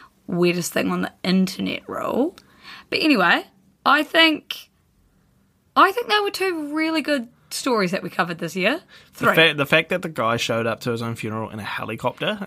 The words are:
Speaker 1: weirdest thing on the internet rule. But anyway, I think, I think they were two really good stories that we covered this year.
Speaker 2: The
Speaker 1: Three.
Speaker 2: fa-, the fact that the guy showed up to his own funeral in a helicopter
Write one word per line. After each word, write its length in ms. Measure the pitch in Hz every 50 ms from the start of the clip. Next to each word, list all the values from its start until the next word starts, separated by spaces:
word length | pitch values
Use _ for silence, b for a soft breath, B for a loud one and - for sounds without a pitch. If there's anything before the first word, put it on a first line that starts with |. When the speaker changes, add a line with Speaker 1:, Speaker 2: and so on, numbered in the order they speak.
| B B B _ _
Speaker 1:
weirdest 460 | - 185 170 175 175 170 180 165 - -
thing 180 | - - 185
on 100 | 180 180
the 100 | 180 - - _ -
internet 640 | 185 185 190 185 185 - - 190 - - - -
rule. 480 | - 95 - - - - 226 277 359 - B B B B B B B B B B _
But 100 | - -
anyway, 460 | 302 311 269 196 175 170 214 320 - - _ _ _ _ _ _ -
I 180 | 247 269 302 302
think, 680 | - - 330 320 320 302 - - - - - - _ _ _ _ _ _ _ _ _ _ _ _ _ _ _ _ _ _ _ _ _ -
I 160 | 269 330 392
think 160 | 381 494 480 -
they 100 | 415 415
were 120 | 403 403
two 420 | 392 - 381 381 339 320 294 285 302
really 280 | 311 320 320 320 320
good 280 | 254 294 294 269 226 - _ _ _ -
stories 400 | - - - 277 240 214 190 170
that 120 | 196 185 185
we 60 | 170
covered 300 | - - 180 175 170 -
this 160 | 180 160 -
year. 260 | 185 180 220 294 - - b b b b b -
Speaker 2:
The 120 | - 240
Speaker 1:
Three. 80 | 220 -
Speaker 2:
fa-, 180 | 160 165 160 147
the 100 | 147 135
fact 240 | - 160 160 160 -
that 120 | 190 180
the 80 | 190 165
guy 280 | 156 135 113 113 117
showed 300 | 117 - - 117 117 113
up 140 | 113 107 -
to 100 | - 123
his 100 | 117 117
own 140 | 117 117 113
funeral 340 | - - 107 110 110 107 101
in 80 | - 110
a 40 | 98
helicopter 840 | - - - 113 107 113 117 - 120 - - 143 185 214 202 196